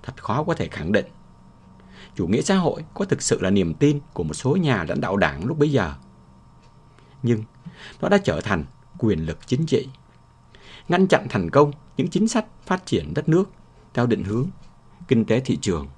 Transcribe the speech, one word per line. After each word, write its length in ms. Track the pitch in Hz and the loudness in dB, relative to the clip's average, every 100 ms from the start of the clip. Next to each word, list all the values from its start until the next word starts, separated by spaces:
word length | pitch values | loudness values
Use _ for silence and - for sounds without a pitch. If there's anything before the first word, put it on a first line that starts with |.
Thật 200 | - - | -16 -12
khó 200 | - 117 | -4 -2
có 100 | 156 | -2
thể 140 | 160 82 | -4 -4
khẳng 240 | - 80 | -6 0
định, 140 | 104 - - - - - - - - - - - - | 0 -2 -16 -20 -20 -20 -20 -20 -20 -20 -20 -16 -6
chủ 120 | 87 | 0
nghĩa 140 | 117 | 0
xã 140 | 156 190 | 2 2
hội 300 | 165 - 156 | 2 -2 -10
có 120 | - 190 | -8 -2
thực 160 | - | -2
sự 200 | - - | 0 0
là 80 | 95 | 2
niềm 240 | 98 87 | 2 0
tin 260 | 80 147 147 - | 2 2 2 -4
của 100 | - | -8
một 100 | 80 | -6
số 220 | 73 127 185 | -4 0 0
nhà 280 | 156 110 | 2 0
lãnh 180 | 80 - | -2 -4
đạo 160 | 95 98 | -2 0
đảng 280 | 82 69 104 | 0 0 -6
lúc 120 | 160 | 0
bấy 140 | 147 | 2
giờ. 220 | 135 85 69 - - - - - - - - - - - - | 2 0 -6 -18 -20 -20 -20 -20 -20 -20 -20 -20 -20 -20 -6
Nhưng 200 | 117 110 110 - - - - - | 0 0 -2 -16 -20 -18 -20 -6
nó 80 | - | 2
đã 80 | 202 | 2
trở 240 | 196 76 | 2 -2
thành 240 | 104 92 73 - - - | -2 -2 -4 -14 -20 -2
quyền 280 | 110 82 80 | 0 0 -2
lực 220 | 76 - | -8 -4
chính 180 | 127 160 | -2 0
trị, 240 | 123 131 - - - - _ - - - - - | 0 -2 -16 -20 -20 -20 _ -20 -20 -20 -20 -2
ngăn 200 | 175 190 | 2 4
chặn 200 | 143 - | 4 2
thành 200 | 104 85 | -2 2
công 220 | 139 147 139 - - | 4 4 0 -10 -4
những 120 | 165 | -2
chính 180 | 190 220 | 0 0
sách 180 | 233 214 - - | 0 -4 -16 -6
phát 200 | 185 - | -6 -2
triển 280 | 95 76 | -2 -2
đất 160 | - 156 | -4 2
nước 200 | 170 196 - - - - | 2 0 -8 -20 -20 -8
theo 140 | - 120 | -2 0
định 160 | 98 | 0
hướng 240 | 90 110 170 - - - - - - | 0 -2 -4 -8 -20 -20 -20 -20 0
kinh 180 | 117 104 | 2 4
tế 140 | 113 | 0
thị 180 | 127 - | 0 -2
trường. 260 | 107 82 71 | -2 -4 -6